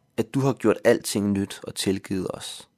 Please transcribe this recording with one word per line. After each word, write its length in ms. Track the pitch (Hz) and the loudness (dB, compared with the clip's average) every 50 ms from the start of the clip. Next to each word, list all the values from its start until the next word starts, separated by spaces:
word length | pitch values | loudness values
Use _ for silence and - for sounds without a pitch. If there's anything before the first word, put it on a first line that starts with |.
| _ _ _ | _ _ _
at 180 | - 110 - - | -6 -6 -2 -2
du 60 | 139 | 0
har 120 | 131 139 123 | 0 0 0
gjort 260 | - - 110 - - - | 2 2 2 2 4 6
alting 480 | 117 120 - - - - 110 101 104 101 | 4 4 4 2 -2 -2 0 0 0 0
nyt 280 | 98 98 - - - - | 0 -2 -4 -6 -12 -14
og 120 | - - | -12 -8
tilgivet 520 | - - - 95 95 - - 101 92 87 - - | -4 0 0 0 0 -2 -4 -4 -4 -4 -4 -6
os. 340 | - - - - - - _ _ | -8 -10 -14 -14 -14 -18 _ _